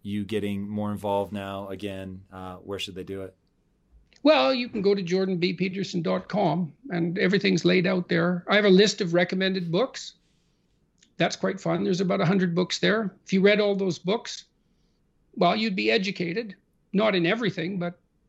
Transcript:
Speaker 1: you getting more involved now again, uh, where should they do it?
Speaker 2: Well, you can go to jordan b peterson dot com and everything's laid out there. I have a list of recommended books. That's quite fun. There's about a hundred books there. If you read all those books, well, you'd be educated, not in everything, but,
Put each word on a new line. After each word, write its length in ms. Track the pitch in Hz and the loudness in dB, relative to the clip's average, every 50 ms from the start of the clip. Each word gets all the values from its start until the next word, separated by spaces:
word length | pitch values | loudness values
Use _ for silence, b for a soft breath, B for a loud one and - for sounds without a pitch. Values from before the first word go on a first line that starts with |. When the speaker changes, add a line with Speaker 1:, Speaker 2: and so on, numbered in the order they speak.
| - | -10
Speaker 1:
you 220 | 101 101 104 101 | -8 -6 -6 -4
getting 420 | 101 110 104 98 101 101 98 101 101 | -4 -4 -4 -2 -2 -4 -6 -6 -6
more 240 | 107 104 104 104 | -6 -4 -4 -4
involved 400 | 104 92 104 104 101 101 101 87 | -6 -4 -4 -2 -2 -2 -2 -2
now 380 | 101 101 98 98 98 98 101 98 | -6 -8 -8 -6 -8 -8 -8 -10
again, 520 | 98 92 104 101 95 95 95 95 92 92 95 _ | -10 -8 -8 -8 -8 -8 -10 -12 -12 -14 -16 _
uh, 240 | 95 95 92 92 90 | -16 -14 -12 -12 -14
where 220 | 90 87 95 101 92 | -14 -12 -10 -8 -8
should 160 | - 104 90 | -8 -10 -10
they 100 | 92 90 | -12 -10
do 180 | 90 98 95 | -10 -10 -10
it? 120 | 95 95 - _ _ _ _ _ _ _ _ _ _ _ _ - _ _ _ _ | -10 -12 -14 _ _ _ _ _ _ _ _ _ _ _ _ -20 _ _ _ _
Speaker 2:
Well, 320 | - 285 311 269 262 269 262 | 4 4 6 6 4 2 2
you 160 | 240 247 233 | 0 -2 -4
can 120 | - 214 | -6 0
go 120 | 185 202 202 | 2 2 2
to 80 | 196 | 2
jordan 360 | 190 165 180 190 190 190 190 170 | 0 -2 0 0 0 0 0 0
b 160 | 175 190 185 | 0 -2 0
peterson 480 | 160 180 190 185 196 185 - - 180 | -2 -2 -4 -2 -4 -6 -4 -4 -4
dot 260 | 156 185 185 185 - - | -2 0 -2 -2 -4 -4
com 460 | - 208 202 160 147 180 180 147 - _ - 277 | -2 0 2 2 2 0 -2 -4 -6 _ -12 -6
and 280 | 180 170 170 170 170 196 | -4 -2 -2 -2 0 0
everything's 480 | - 185 208 196 202 196 185 165 - | 2 2 2 2 2 2 2 2 4
laid 220 | 175 180 185 170 185 | 4 4 4 2 2
out 220 | 190 185 180 - | 0 -2 -2 0
there. 360 | 180 165 170 175 180 175 - - | 0 2 2 2 0 -2 0 2
I 80 | 190 | 2
have 100 | 214 208 | 4 6
a 40 | 202 | 8
list 320 | 185 185 214 208 - - | 8 8 8 6 4 0
of 120 | 208 170 165 | -2 0 2
recommended 580 | 175 185 180 190 185 190 190 190 190 175 170 | 2 2 2 0 -2 0 0 -2 -2 -4 -2
books. 420 | 160 185 254 269 - - - - - _ _ _ _ _ _ _ _ _ _ _ _ _ _ _ _ _ _ _ _ - | 0 0 0 -2 -4 -10 -14 -14 -18 _ _ _ _ _ _ _ _ _ _ _ _ _ _ _ _ _ _ _ _ -2
That's 180 | 170 175 - | -2 -2 0
quite 240 | - - 190 196 190 | -2 -4 -4 -4 -4
fun. 240 | - 175 165 175 202 | -2 -2 -2 0 0
There's 180 | 202 185 170 | 0 0 0
about 200 | 196 175 196 190 | 0 0 0 0
a 40 | - | 2
hundred 280 | 151 202 190 185 175 170 | 2 2 2 2 0 0
books 240 | 180 185 - - - | -2 -2 -2 -2 0
there. 340 | - 180 196 226 220 185 - - _ | 0 0 2 0 -2 -4 -8 -10 _
If 80 | - 190 | -2 0
you 80 | 190 | 4
read 180 | 185 202 208 208 | 4 4 4 4
all 160 | 208 202 202 | 4 2 0
those 240 | 190 196 185 160 - | 0 -2 -2 -4 -4
books, 460 | - 175 208 233 - - - - - _ _ _ _ _ _ _ _ _ _ _ _ _ _ _ _ _ _ | -2 -2 -2 -2 -4 -8 -14 -14 -16 _ _ _ _ _ _ _ _ _ _ _ _ _ _ _ _ _ _
well, 200 | 247 180 170 196 | 2 2 4 4
you'd 200 | 220 220 226 185 | 2 0 -2 -2
be 160 | 196 214 214 | 0 0 2
educated, 640 | 226 226 190 202 190 - 175 170 170 220 247 208 185 - _ _ _ _ _ _ - | 2 2 2 -2 -4 -4 -4 -4 -4 -6 -6 -8 -12 -18 _ _ _ _ _ _ 0
not 220 | 190 220 214 196 | 2 2 4 2
in 100 | 185 165 | 2 2
everything, 540 | 170 214 233 247 185 - - 160 180 202 180 | 2 2 2 0 -2 -2 -4 -6 -6 -6 -4
but, 200 | 175 175 175 - _ _ _ _ _ | -6 -6 -8 -10 _ _ _ _ _